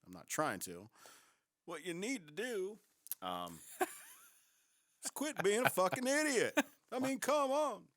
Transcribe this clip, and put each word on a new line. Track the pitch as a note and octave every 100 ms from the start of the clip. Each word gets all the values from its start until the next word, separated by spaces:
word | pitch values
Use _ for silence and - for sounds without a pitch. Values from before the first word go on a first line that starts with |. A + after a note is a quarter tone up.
| -
I'm |
not | F2+ -
trying | - D3+ G2
to. | F2+ F2 G#2+ _ - - _ _ _ _ -
What | E3+ E3+
you |
need | E3+ G3+ C4 D#3
to |
do, | D3+ A#3+ A3 F#3 G#3+ _ _ - -
um, | F#2 F2+ F2 E2+ -
<laughs> | - - - - - - _ _ _ _ _ _ _
is | -
quit | - C#4+ C#4+
being | F3+ G#3
a | B3+
fucking | - F#3 - B3+
idiot. | C#4+ D#4 B3+ C3+ - C4+ - _
I | B3
mean, | C4 C4+
come | - D4 C#4
on. | C#4 D4+ G3+ F3